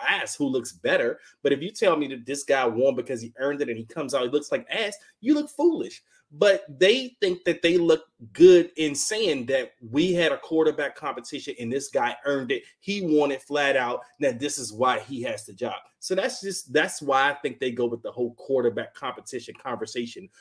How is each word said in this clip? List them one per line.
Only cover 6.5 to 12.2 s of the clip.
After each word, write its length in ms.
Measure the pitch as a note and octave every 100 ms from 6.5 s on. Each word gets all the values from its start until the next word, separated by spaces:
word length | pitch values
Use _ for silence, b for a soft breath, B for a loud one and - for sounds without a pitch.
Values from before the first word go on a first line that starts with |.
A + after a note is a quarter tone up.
| F#3+ - C3+
they 380 | F#3 B3 B3+ -
think 240 | G3 F3+
that 180 | - E3
they 160 | E3+ F3
look 280 | E3+ D#3 - _ A2+
good 400 | - F3 F3+ E3+ -
in 180 | D#3 C#3
saying 520 | - G#3+ G#3+ C#3+ A#2+
that 260 | C3 A#2+ _
we 320 | A#2 B2 F3+
had 180 | F3 D#3+
a 60 | C#3
quarterback 580 | - D#3+ D#3 D3 C#3+ -
competition 600 | D3 C#3 A#2+ C#3 C3+ C3
and 100 | A#2
this 200 | C3+ C#3
guy 260 | C3+ A#2+ A#2